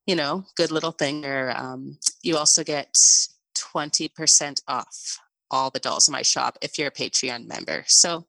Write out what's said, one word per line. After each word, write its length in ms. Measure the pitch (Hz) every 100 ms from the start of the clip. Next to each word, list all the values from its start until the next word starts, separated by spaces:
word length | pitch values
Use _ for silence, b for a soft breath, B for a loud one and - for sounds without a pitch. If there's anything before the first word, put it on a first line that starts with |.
| -
you 80 | 175
know, 300 | 143 180 190 -
good 160 | 165
little 200 | 156 165
thing 300 | - 143 151
where, 340 | 139 139 131 120
um, 420 | 131 131 139 143 - - -
you 120 | 156
also 260 | 151 -
get 340 | 156 147 - - - - - _ _
twenty 540 | - - 165 151 - 165
percent 540 | - 156 - 147 139 -
off 520 | 127 101 - - - _ _ _
all 180 | 131 131
the 100 | 131
dolls 280 | 127 - -
in 40 |
my 120 | 135
shop 340 | - 139 123 -
if 160 | 139 -
you're 100 | 143
a 40 |
Patreon 560 | - 127 - 127 120 -
member. 360 | - - 78 -
So 380 | - 180 170